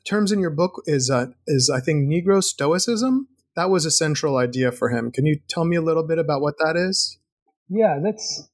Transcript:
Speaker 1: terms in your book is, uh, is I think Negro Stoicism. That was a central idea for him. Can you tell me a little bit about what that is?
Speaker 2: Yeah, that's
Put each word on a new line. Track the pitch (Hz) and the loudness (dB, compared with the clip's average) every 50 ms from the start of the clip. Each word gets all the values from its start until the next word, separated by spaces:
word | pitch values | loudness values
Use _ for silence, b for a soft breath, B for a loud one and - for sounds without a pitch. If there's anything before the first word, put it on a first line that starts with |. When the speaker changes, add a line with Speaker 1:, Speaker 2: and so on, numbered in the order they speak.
| - | -6
Speaker 1:
terms | - 196 214 208 190 | -4 0 0 2 2
in | 214 196 | 2 0
your | 185 165 | 0 0
book | 147 147 175 180 - - - | 0 0 -2 -2 -2 -6 -4
is, | - 151 139 131 127 | 0 0 0 2 2
uh, | 135 123 127 123 - _ _ | 0 0 0 -2 -6 _ _
is | - 147 131 123 - 135 | 0 0 2 2 2 0
I | 127 | 0
think | 127 - 156 147 139 | 0 0 0 0 0
Negro | 139 156 175 175 190 196 196 185 | 0 0 0 2 2 2 2 2
Stoicism. | - - - 139 143 165 185 - - 233 214 240 262 254 262 269 - _ _ _ _ _ | 0 -2 -2 0 0 0 0 0 -2 -2 0 0 0 0 0 -2 -6 _ _ _ _ _
That | 165 175 185 | -2 0 2
was | 190 180 151 | 2 2 2
a | 160 | 0
central | - - 165 151 151 - - 151 135 | 0 0 0 0 0 0 0 0 0
idea | 127 123 120 123 131 131 123 120 | 0 0 0 0 0 0 0 0
for | - 123 120 | 0 -2 -2
him. | 120 120 117 120 - | 0 -2 -2 -4 -2
Can | - 135 | 0 0
you | 156 151 151 - | 2 0 0 -4
tell | - - 175 165 | -6 -4 -2 0
me | 170 175 | 0 0
a | 170 | 0
little | 160 165 160 165 160 | 0 0 0 0 0
bit | 156 165 165 | 0 0 0
about | 160 143 147 139 | 0 0 0 0
what | 143 147 147 | 0 -2 -2
that | - 160 156 165 | 0 0 0 0
is? | 170 180 185 190 - - - - - _ _ _ _ _ _ _ _ _ - | 0 -2 -2 -2 -2 -4 -6 -8 -14 _ _ _ _ _ _ _ _ _ -4
Speaker 2:
Yeah, | 185 214 220 190 151 139 160 | 0 2 2 2 2 0 -2
that's | 208 214 214 - - - - - _ | -2 -4 -4 -8 -10 -10 -10 -12 _